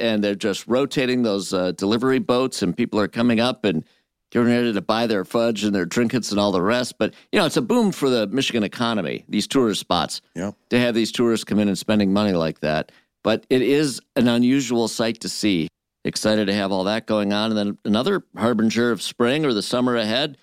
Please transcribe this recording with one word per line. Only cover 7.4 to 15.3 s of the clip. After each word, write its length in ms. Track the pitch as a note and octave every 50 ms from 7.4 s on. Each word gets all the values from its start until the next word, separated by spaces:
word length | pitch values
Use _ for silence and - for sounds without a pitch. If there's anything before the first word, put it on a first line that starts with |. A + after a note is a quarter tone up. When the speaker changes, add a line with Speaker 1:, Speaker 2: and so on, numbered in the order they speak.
| F3+
Speaker 1:
it's 100 | C#3+ -
a 60 | D#3
boom 300 | C#3 G3+ A#3 B3 A3+ F#3+
for 180 | D#3+ - C#3+ C3+
the 160 | B2 A#2 G#2+
Michigan 380 | G2+ A2+ C3+ C3 - - A#2 G#2
economy, 600 | F#2 - - A#2+ A#2 A2+ G#2 E2+ C2+ A#1+ - - -
these 180 | - G#2 -
tourist 320 | - - C#3 B2 A2 F#2+ -
spots, 400 | - - F#2 E2+ D2 - - - - _ -
Speaker 2:
Yep. 220 | E2 F2+ G2+ F#2+ _ _ -
Speaker 1:
to 80 | A2+ B2
have 160 | B2 A#2+ A2
these 160 | A#2 A2 A2
tourists 320 | - - A#2+ A#2 A2+ G#2+ -
come 160 | - G2 G#2
in 80 | G#2 G2+
and 100 | F#2+ -
spending 340 | - - G#2+ G#2 G2+ F#2+
money 200 | G2 G2+ G#2+ G#2
like 260 | F#2 E2+ D#2+ D#2+ D#2 -
that. 300 | - D2+ D#2 D#2 - - - _ _ _ _ _
But 240 | - G2+ A2 A2 - -
it 140 | C3 C3
is 380 | A#2+ A2+ C#3+ D3 D#3 C#3 A#2 - - _ -
an 100 | C3 A#2+
unusual 640 | B2 A#2+ A#2+ B2 B2 C3+ C#3 C3 A#2 B2 A#2 A#2 G#2+
sight 320 | - - A#2 A2+ A2+ -
to 80 | -
see. 400 | G2